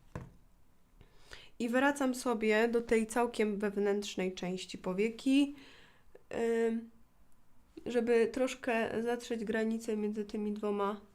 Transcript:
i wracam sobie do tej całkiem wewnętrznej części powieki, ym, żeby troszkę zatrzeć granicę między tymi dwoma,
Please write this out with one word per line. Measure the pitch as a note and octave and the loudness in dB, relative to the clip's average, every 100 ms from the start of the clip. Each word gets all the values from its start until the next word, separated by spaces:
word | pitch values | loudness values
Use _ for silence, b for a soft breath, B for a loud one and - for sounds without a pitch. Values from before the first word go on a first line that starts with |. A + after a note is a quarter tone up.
| - - - - - - - - _ - B B B B B B | -14 -14 -14 -18 -20 -20 -20 -20 _ -20 B B B B B B
i | A#3 | 0
wracam | B3+ C#4 C#4+ C4 | 4 4 2 0
sobie | B3 B3+ A3 A3 G#3+ A#3 | 0 0 2 4 4 4
do | A#3 | 2
tej | A#3 A3+ A3 | 4 2 2
całkiem | B3 A#3+ - G#3+ G3+ | 0 0 2 0 0
wewnętrznej | G#3 G3+ G3+ G3+ G3+ - F#3 | -2 0 2 0 -2 -4 -4
części | F#3 F3+ F#3 - - | -4 -6 -6 -8 -8
powieki, | F#3 F#3 A3+ A3+ C4+ C4+ C#4+ C#4+ B B B B B - - - A#3 A3+ A3+ | -4 0 0 0 2 4 4 -2 B B B B B -20 -10 -2 0 2 2
ym, | A3+ A3+ - - _ - - - - - - - | 0 -6 -18 -20 _ -20 -20 -20 -20 -20 -12 -2
żeby | A#3+ A#3 A#3 A3+ | 0 4 4 4
troszkę | C4 B3+ - C4 A3+ A3 A3 | 2 -2 -2 -2 0 0 -2
zatrzeć | A#3 A#3+ - A#3 | -2 -2 -4 -4
granicę | G#3 A3 A3 A3+ A#3 G#3+ | -2 0 0 -2 -2 -2
między | G#3 G#3+ | -2 -4
tymi | G#3 A3 G#3 | -6 -4 -4
dwoma, | G#3 G#3+ G3+ G3+ G#3+ - | -2 -2 0 -2 -4 -12